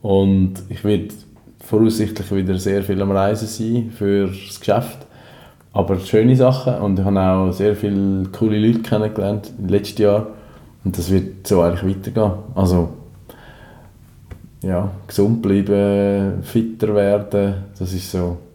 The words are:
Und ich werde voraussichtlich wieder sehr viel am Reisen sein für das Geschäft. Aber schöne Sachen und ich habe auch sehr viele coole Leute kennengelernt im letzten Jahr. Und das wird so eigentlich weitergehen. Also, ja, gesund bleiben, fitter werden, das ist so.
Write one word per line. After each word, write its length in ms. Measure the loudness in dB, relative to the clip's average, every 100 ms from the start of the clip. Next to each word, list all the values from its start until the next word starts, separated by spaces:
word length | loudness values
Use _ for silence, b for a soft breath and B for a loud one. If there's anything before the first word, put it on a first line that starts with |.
Und 520 | 2 2 4 4 2 -2 -12
ich 160 | -6
werde 240 | 0 0 -2 -14 -20 -20 -20 -20 -2
voraussichtlich 640 | 2 4 2 -4 -4 -4
wieder 240 | -2 0 -2
sehr 280 | 0 -2
viel 180 | -2 -2
am 80 | 0
Reisen 380 | 2 2 0 -4
sein 420 | -6 -2 -2 -2
für 380 | -2 0 2 0
das 320 | -4 -12 -10
Geschäft. 380 | 0 0 -2 -12 -20 B B B B B _
Aber 260 | -2 0 0
schöne 380 | 2 4 6 6
Sachen 380 | 4 2 -2 -2
und 220 | -2 0
ich 40 |
habe 160 | 2 2
auch 300 | 2 2 2
sehr 220 | 0 0
viele 540 | 0 -2 0 0 0 -4
coole 300 | -2 0 2
Leute 180 | 2 2
kennengelernt 720 | 0 -2 -2 -2 -2 -4 -8 -10
im 80 | 0
letzten 340 | 0 0 0
Jahr. 260 | 4 4 0 B B B B B
Und 120 | -6 -4
das 140 | 0
wird 380 | 0 0 -10 0
so 120 | 2
eigentlich 340 | 4 2 -2 -4
weitergehen. 360 | -4 -2 0 -2 -8
Also, 360 | -2 2 2 0 -6 -20 -20 -20 B B B B B B B -20 -20 -20 -20 -20 -10
ja, 280 | -4 -2 -4 -6 -10
gesund 340 | 0 2 2
bleiben, 1000 | 2 2 2 2 2 2 2 0 -2 -4
fitter 520 | -2 -2 -2 -2 0
werden, 600 | 2 2 2 0 0 0 -2 -8 -8
das 140 | -6
ist 180 | -6 -6
so. 260 | -4 -4 -6 -12